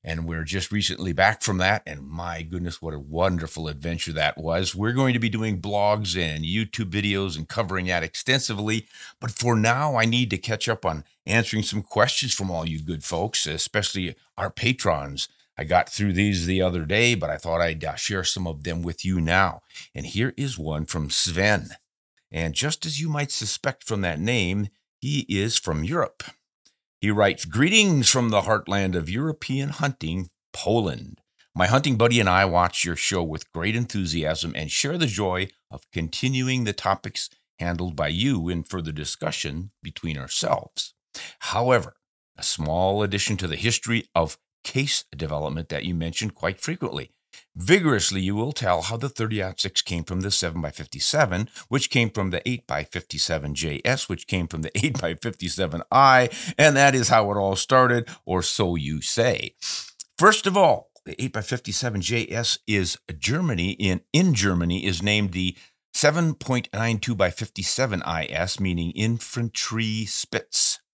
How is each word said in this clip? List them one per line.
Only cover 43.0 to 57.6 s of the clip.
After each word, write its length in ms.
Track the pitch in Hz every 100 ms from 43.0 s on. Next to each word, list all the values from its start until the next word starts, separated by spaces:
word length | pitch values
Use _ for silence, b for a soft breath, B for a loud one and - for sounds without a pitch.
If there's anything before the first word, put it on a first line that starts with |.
addition 360 | 104 98 - 101
to 80 | 90
the 100 | 76
history 480 | 110 117 - 113 -
of 220 | 85 80 - _ _
case 440 | - 131 143 - - -
development 540 | 78 73 73 76 80
that 140 | 76
you 100 | 90
mentioned 400 | 87 82 - 110
quite 260 | - 85 92
frequently. 520 | - 165 - 71 - _ _ B B
Vigorously, 680 | 82 92 190 160 110 - 95
you 140 | 95
will 180 | 101 123
tell 300 | - 98 87
how 140 | 85 113
the 120 | 127
thirty-aught 520 | - 110 110 95 92
six 220 | 98 -
came 200 | - 85
from 180 | 80 92
the 120 | 95
seven 280 | - 85 82
by 100 | 76
fifty-seven, 800 | - 76 - - 147 127 90 117 B B
which 220 | 139 -
came 200 | 131 117
from 200 | - 95
the 180 | 87 -
eight 180 | 123 -
by 160 | 71
fifty-seven 720 | 80 - - 73 - 80 73
J 260 | 71 82 71
S, 240 | - 131 -
which 180 | 90 -
came 220 | 95 82
from 140 | 80
the 80 | 80 101
<laughs> 60 |
eight 160 | 151 135
by 140 | 82
fifty-seven 680 | 82 117 - 87 - 87 82 -
I, 380 | 131 139 131 123 B B -
and 180 | 151 139
that 180 | 139
is 140 | 131 117
how 220 | 120 104
it 60 | 101
all 180 | 98
started, 540 | 95